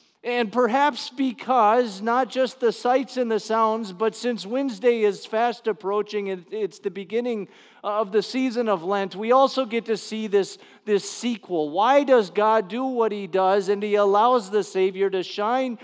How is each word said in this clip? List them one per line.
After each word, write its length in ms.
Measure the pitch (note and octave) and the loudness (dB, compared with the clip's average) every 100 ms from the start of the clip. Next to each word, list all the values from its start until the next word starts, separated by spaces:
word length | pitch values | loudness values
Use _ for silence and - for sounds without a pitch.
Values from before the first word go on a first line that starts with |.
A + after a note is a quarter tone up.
| _ _ | _ _
And 300 | A#3 A#3+ A3 | -4 -2 0
perhaps 560 | A#3 A#3+ B3+ D4 A#3+ - | 2 2 4 2 0 -8
because, 920 | B3+ C4 G#3+ - B3+ G#3 A#3+ A#3+ F#3+ | -4 -4 -2 0 4 6 4 2 -2
not 260 | A3 A#3+ C4+ | -2 0 0
just 320 | B3+ B3+ - | 0 -2 0
the 120 | A#3 | -2
sights 440 | - B3 C4 B3+ B3+ | 0 2 0 0 -4
and 140 | A#3 | -2
the 100 | A3 | -2
sounds, 540 | G3 A3 A3 A3+ G#3+ | 0 0 2 0 -6
but 200 | F3+ A3 | -4 -4
since 300 | - A#3+ A3+ | -2 -4 -4
Wednesday 560 | F#3+ B3 C#4 G3 A#3+ A#3 | -4 -4 -4 0 0 2
is 240 | G#3 F#3 | 2 0
fast 420 | - A3 A#3+ A3+ A3+ | -4 -2 -2 -2 -4
approaching 640 | F3+ F#3 G#3 G#3 G#3 G3 | -4 -2 -2 -2 -6 -6
and 160 | F#3+ E3+ | -8 -8
it's 260 | G#3+ G3 - | -6 -6 -6
the 120 | G3+ | -10
beginning 580 | F#3 F3+ A3 B3 A3 F#3 - - _ | -8 -6 -4 -4 -4 -8 -16 -20 _
of 300 | G3 G#3 G#3+ | -4 -2 0
the 80 | G#3 | -2
season 460 | G3 C4 C4 A#3 A#3 | -2 -2 -2 0 -2
of 160 | F#3+ | -2
Lent, 320 | E3+ G3+ G3 F3+ | -2 -2 -4 -4
we 160 | A3 | 2
also 320 | C4 C4+ C4 | 4 4 0
get 220 | B3 A#3 A3+ | -2 -2 -2
to 100 | G#3+ | -4
see 300 | - A3 G#3+ | -4 -8 0
this, 320 | G3+ F#3 - - - | 0 0 -6 -20 -12
this 240 | - G3+ - | -2 -2 -2
sequel. 640 | - A#3+ A#3 - F3 D3+ | -6 -6 -6 -4 -4 -2
Why 340 | E3 A3+ C#4+ | 0 4 4
does 240 | C4+ B3+ F#3 | 6 4 4
God 400 | F3+ G#3+ A3 F#3 | 2 2 2 0
do 160 | A3+ | -4
what 280 | C4 B3 A3 | -2 0 0
he 140 | G#3 F#3+ | -2 -4
does 440 | F#3 F#3 G#3 F#3 | 0 2 2 0
and 120 | G3+ | -2
he 120 | G#3 | 0
allows 560 | G3+ G3+ G3+ A#3 B3 F#3+ | 2 4 4 4 2 0
the 120 | G#3 | -2
Savior 460 | F#3+ F#3+ F#3+ F#3 G3 | -2 0 0 0 -2
to 140 | F#3 | -2
shine 560 | F3 - G#3 B3+ C4 A3+ | -6 -4 -2 -2 -2 -6